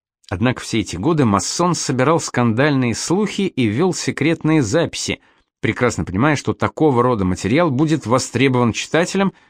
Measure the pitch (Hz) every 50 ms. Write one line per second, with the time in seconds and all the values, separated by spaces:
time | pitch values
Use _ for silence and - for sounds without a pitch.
0 | _ _ _ _ _ - 101 87 113 127 117 - - - - 113 92 - - 82
1 | 101 156 175 147 135 110 98 95 - - - - 175 180 160 - - - 135 123
2 | 127 143 170 156 - - - 127 123 117 107 120 139 151 143 131 127 120 104 -
3 | - - 165 202 214 196 - - 196 - - 135 123 104 104 127 180 185 170 -
4 | - - - - 135 160 165 - - 151 160 156 127 101 127 170 170 160 - -
5 | - - 82 - _ _ _ _ _ _ _ _ - 110 104 - 123 117 - -
6 | 82 - 87 95 131 156 147 - - 110 98 - 113 101 - - 156 151 127 117
7 | 120 127 123 104 92 92 92 - - 95 123 160 175 160 127 127 165 147 160 135
8 | - 107 123 127 - - - 226 135 135 127 123 120 113 101 - - - - 156
9 | 180 170 - 196 196 185 - _ _